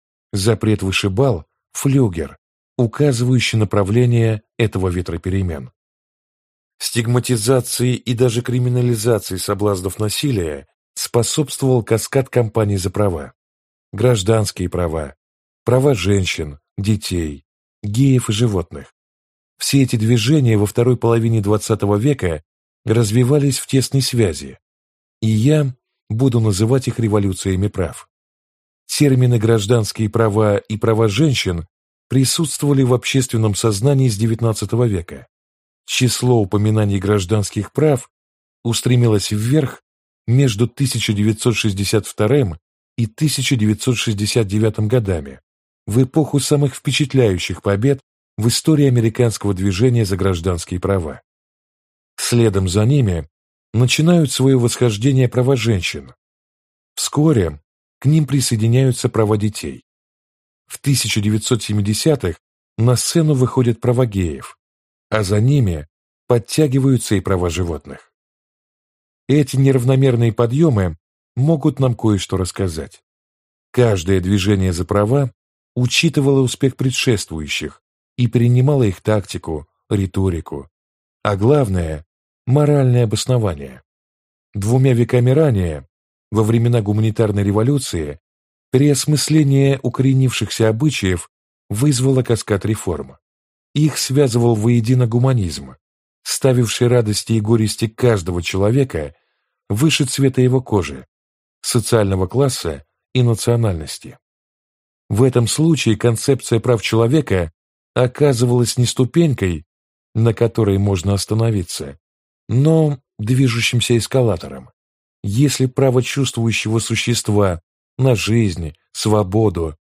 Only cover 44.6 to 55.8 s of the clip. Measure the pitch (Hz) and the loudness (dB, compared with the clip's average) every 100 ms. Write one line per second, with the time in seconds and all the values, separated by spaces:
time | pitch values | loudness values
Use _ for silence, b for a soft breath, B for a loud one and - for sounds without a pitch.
44.6 | 110 107 107 127 98 85 69 67 _ _ | -2 -2 0 0 0 -4 -8 -18 _ _
45.6 | _ _ - 113 131 165 139 143 - 143 | _ _ -2 0 2 0 0 -2 0 0
46.6 | 143 - - 131 143 135 113 90 - 87 | 0 -4 -4 -2 0 2 2 0 -4 -4
47.6 | 101 101 135 135 _ _ _ - 113 - | -2 0 0 -2 _ _ _ -2 -2 0
48.6 | - 147 139 123 110 110 120 - 101 92 | 2 4 4 4 2 2 0 0 -4 -2
49.6 | 98 92 127 120 98 92 95 87 92 85 | -2 0 2 2 0 0 0 0 -2 -4
50.6 | - 90 92 98 78 64 _ _ _ _ | -6 -4 -2 -2 -4 -10 _ _ _ _
51.6 | _ _ _ _ _ - - 120 113 98 | _ _ _ _ _ -10 -2 2 2 2
52.6 | 92 98 110 143 107 85 - _ _ _ | 0 2 2 2 2 -2 -6 _ _ _
53.6 | _ 110 123 - 160 175 139 - 135 131 | _ 0 0 2 2 4 2 2 2 4
54.6 | 117 - 123 104 131 131 123 123 123 131 | 2 0 0 0 0 2 2 0 0 0
55.6 | 113 101 | 0 -2